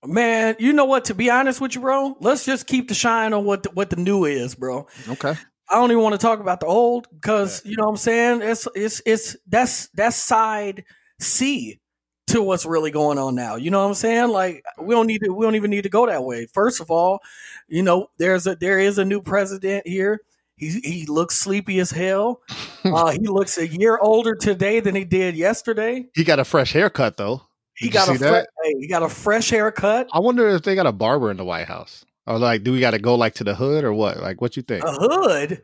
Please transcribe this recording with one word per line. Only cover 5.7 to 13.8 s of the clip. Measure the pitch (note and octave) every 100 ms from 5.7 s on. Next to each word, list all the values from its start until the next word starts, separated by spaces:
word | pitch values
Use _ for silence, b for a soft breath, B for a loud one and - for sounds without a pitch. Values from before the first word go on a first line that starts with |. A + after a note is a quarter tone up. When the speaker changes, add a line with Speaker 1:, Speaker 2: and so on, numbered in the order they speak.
| G#3
Speaker 1:
don't | B3
even | A#3
wanna | A3 G3+
talk | A3+ A3
about | G3 F3+
the | E3
old | G3+ A#3+ A#3+ A#3+ D#3
'cause, | G#3 G#3+ G3 - G#3
Speaker 2:
Yeah. |
Speaker 1:
you | A3
know | G#3+
what |
I'm | G#3+
saying? | A#3 A#3 A#3+ A#3+
It's, | G#3+ A3+ - -
it's, | G#3+ - -
it's, | A3 - - _
that's, | G3+ B3 - -
that's | - A3 A#3+
side | - A3+ A3 G#3+ G#3 G3 - b b b
C | - - C4 C#4+ A2+ G2+ _ _ _ _ -
to | A#3
what's | G3+ F#3 D#3+
really | E3 D#3
going | D3 D3 C#3+
on | C3+ B2+
now. | A#2+ A2
You | D3
know | G3